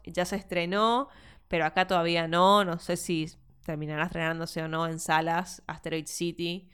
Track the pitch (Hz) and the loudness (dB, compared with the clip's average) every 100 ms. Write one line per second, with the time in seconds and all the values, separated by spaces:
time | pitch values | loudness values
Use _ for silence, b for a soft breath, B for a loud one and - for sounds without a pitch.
0 | - 170 175 196 - 180 175 196 220 240 | -10 -4 -2 -2 -4 -4 0 2 4 2
1 | 277 B B B - 170 156 185 185 180 | 0 B B B -4 0 2 2 2 2
2 | 170 170 165 170 185 208 190 170 - 175 | 2 2 2 4 6 6 4 -2 -4 -4
3 | - 165 156 - - - - 156 151 151 | -2 -2 -2 -8 -20 -18 -8 -6 -4 -2
4 | 170 165 160 165 165 - 160 160 165 160 | -2 0 -2 -2 -6 -6 -4 -2 -2 -2
5 | - 160 165 165 185 - - 151 165 160 | 0 2 2 -2 -4 -10 -12 -10 -6 -6
6 | 156 - 170 165 170 175 180 | -6 -4 -4 -2 -4 -6 -10